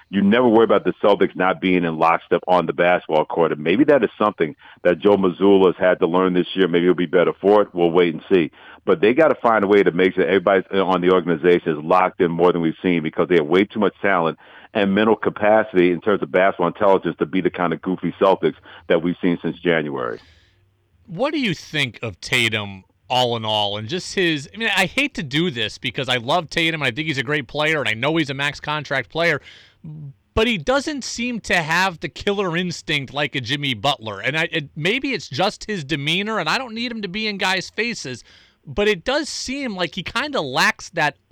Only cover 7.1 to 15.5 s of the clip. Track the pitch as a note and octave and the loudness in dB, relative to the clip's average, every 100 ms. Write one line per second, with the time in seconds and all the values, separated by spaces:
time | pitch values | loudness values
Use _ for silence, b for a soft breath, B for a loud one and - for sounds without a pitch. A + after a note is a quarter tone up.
7.1 | F2+ D#2 - F#2+ G#2 G2+ F2 E2+ E2+ F2 | 2 0 2 4 4 4 0 2 4 2
8.1 | D#2+ - F#2+ D2 B B B - F2+ G2+ | 0 0 2 2 B B B -2 2 2
9.1 | B2+ D#3 B2 A#2 A2 G2 G#2 F#2 E2+ F#2+ | 4 2 2 2 2 4 4 4 4 2
10.1 | F#2 D#2+ F#2+ F2+ F#2+ - F#2+ F2+ F2+ F2+ | 2 2 2 4 2 2 -2 0 2 4
11.1 | F#2 E2+ E2 F2 F2 F2 D2+ D#2+ F2+ F#2 | 2 2 0 4 2 2 -4 0 2 2
12.1 | - F2 E2 F2+ E2+ E2 D#2 F#2+ E2+ D#2 | 0 0 2 2 2 0 -2 -2 0 -2
13.1 | - E2+ F2 D2 F2+ G#2 A2+ G2 - G2+ | -2 2 2 4 2 2 0 -2 -2 0
14.1 | F#2 E2 D#2 B B B A2 G2+ G2 A2 | 0 0 -4 B B B -2 0 2 2
15.1 | G#2+ G2 - G#2 | 2 0 -2 2